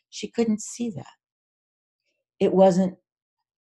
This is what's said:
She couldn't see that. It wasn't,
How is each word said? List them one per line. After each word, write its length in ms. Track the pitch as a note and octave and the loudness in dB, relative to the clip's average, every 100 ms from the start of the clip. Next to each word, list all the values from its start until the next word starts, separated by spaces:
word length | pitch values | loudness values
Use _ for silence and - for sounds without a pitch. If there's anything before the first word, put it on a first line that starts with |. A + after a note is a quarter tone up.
| _ | _
She 180 | - G#3 | -14 -10
couldn't 340 | - A3+ G#3+ | -4 -2 -2
see 280 | - - A#3+ | -6 -10 -10
that. 160 | D3+ - _ _ _ _ _ _ _ _ _ _ _ _ - | -10 -16 _ _ _ _ _ _ _ _ _ _ _ _ -2
It 160 | G3 | 0
wasn't, 420 | F#3 F#3+ F3+ F#3 - _ _ _ _ _ _ | 4 4 4 -2 -6 _ _ _ _ _ _